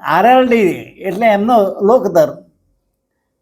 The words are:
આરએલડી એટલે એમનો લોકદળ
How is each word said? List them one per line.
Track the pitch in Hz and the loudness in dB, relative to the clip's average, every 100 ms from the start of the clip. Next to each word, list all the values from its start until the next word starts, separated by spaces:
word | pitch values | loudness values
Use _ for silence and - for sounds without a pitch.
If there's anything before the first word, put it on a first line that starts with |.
આરએલડી | 143 160 226 262 254 233 185 127 - - 185 | -4 0 4 2 2 0 0 -4 -12 -14 -10
એટલે | 185 233 | -4 -2
એમનો | 202 220 233 196 - | 0 0 0 0 -2
લોકદળ | 202 247 185 170 151 - _ _ _ _ _ _ _ _ _ _ | 0 0 0 0 -2 -4 _ _ _ _ _ _ _ _ _ _